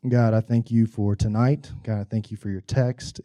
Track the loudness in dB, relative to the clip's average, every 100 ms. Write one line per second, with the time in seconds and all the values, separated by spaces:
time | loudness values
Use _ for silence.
0 | 2 2 4 2 2 0 2 2 2 0
1 | -2 0 0 2 2 0 -4 -14 -6 -6
2 | -4 -6 -6 -12 -8 -10 -4 -2 0 -2
3 | -12 -16